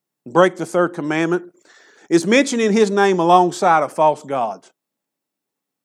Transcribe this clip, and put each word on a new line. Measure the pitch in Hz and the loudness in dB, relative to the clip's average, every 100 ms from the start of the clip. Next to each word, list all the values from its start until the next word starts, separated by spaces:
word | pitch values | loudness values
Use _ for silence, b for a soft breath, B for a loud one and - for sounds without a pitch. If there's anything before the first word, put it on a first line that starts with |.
| _ _ - | _ _ -4
break | 156 185 185 | 2 2 0
the | 160 | -6
third | 180 175 | -2 -2
commandment, | 175 151 156 165 175 - _ b b b b b | -4 -6 -4 -2 -4 -6 _ b b b b b
is | 170 170 | -2 2
mentioning | 240 277 233 220 | 0 0 -2 0
His | 214 208 | 0 0
name | 202 202 185 | 2 0 0
alongside | 170 180 180 - 190 160 | 4 4 2 0 0 0
of | 139 | 0
false | - 156 147 | 0 0 0
gods. | 135 139 113 110 _ _ _ _ _ _ _ _ _ _ _ _ | -6 -6 -6 -8 _ _ _ _ _ _ _ _ _ _ _ _